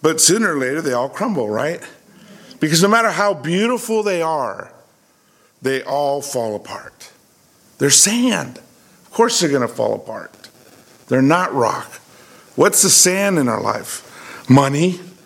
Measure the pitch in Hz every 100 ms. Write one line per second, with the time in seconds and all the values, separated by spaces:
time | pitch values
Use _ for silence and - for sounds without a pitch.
0 | 156 160 - 196 214 151 127 147 151 123
1 | 135 - 220 185 107 107 139 175 - -
2 | _ - - - - - 156 160 196 226
3 | 226 170 202 175 135 180 226 247 - 220
4 | 208 180 160 160 123 98 - - _ _
5 | _ _ _ _ _ _ 131 135 - 143
6 | 147 143 135 127 113 104 - - - _
7 | - _ _ _ _ _ _ _ 139 135
8 | - 226 254 208 78 123 - _ _ _
9 | _ - 233 - 170 139 117 - 110 107
10 | - 110 - - - _ - - _ -
11 | - 131 135 165 185 139 117 - - -
12 | _ - - - - - 170 - 190 -
13 | 185 185 202 185 127 107 107 110 113 -
14 | - - - - - 131 139 143 175 175
15 | - -